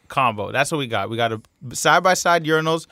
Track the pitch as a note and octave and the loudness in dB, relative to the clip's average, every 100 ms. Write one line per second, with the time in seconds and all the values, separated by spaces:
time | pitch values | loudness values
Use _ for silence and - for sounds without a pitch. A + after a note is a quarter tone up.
0 | _ - B2+ G#2+ G2 A2+ C#3+ D#3+ C3 A2+ | _ 0 0 0 -4 -2 0 -2 -2 -4
1 | G#2 A2+ A#2 A2 - _ B2+ B2 D#3+ D#3+ | -2 -2 -2 -2 -10 _ -14 -2 2 4
2 | F#3 F#3 F3+ E3+ D#3 D#3 D#3+ E3 - | 4 2 2 2 2 0 0 -2 -6